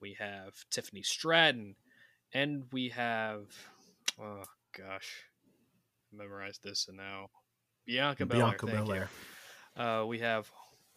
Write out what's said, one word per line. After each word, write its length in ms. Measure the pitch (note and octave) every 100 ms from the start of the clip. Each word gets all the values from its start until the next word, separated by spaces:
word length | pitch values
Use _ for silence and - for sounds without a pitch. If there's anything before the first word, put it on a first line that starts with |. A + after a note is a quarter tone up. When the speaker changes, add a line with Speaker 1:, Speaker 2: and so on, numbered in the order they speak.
Speaker 1:
we 140 | G2+
have 500 | G2 G#2 G2 F#2+ - -
Tiffany 320 | - - G2
Stratton, 720 | - - D#3+ E3 D#3+ B2 G#2 - _ - - _ _
and 320 | C3 D3 C#3+ B2+
we 160 | C3 B2
have, 600 | A#2 A#2+ A2+ A2 G#2+ G2+ - - - - _ - -
oh 260 | G#2+ G2+ F#2+ - _
gosh, 500 | - F#2+ F#2+ - - - _ _ _ _ _ _ _ _
I 60 | G#2
memorized 460 | G2+ G2 G2 -
this 260 | G2+ G2 -
and 80 | F#2+
now 320 | G2 G2 G2 _ _ _ _ _ -
Bianca 340 | B2 C#3+ C#3
Belair, 220 | - A#2+ A#2
Speaker 2:
Bianca 200 | G2+ A#2
Speaker 1:
thank 120 | G#2+
you. 60 |
Speaker 2:
Belair. 260 | G#2+ F#2+ F#2+ - - - - - - -
Speaker 1:
Uh, 300 | A#2 A2 A2
we 140 | A2+
have 280 | A#2 A2 - - - - _